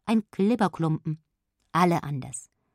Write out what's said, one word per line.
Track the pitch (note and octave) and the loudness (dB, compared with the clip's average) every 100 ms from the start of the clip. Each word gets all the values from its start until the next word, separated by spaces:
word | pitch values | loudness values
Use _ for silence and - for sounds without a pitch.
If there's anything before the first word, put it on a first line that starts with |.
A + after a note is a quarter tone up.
| - | -2
ein | A3+ - | 0 0
Klibberklumpen. | - G3 A#3+ F#3+ - E3 D#3 D#3+ D#3 _ _ _ _ _ | 0 0 2 0 0 -2 -2 -4 -8 _ _ _ _ _
Alle | E3 F3+ E3+ | 2 2 2
anders. | C#3+ C#3 B2+ - - _ _ | -2 -8 -10 -14 -18 _ _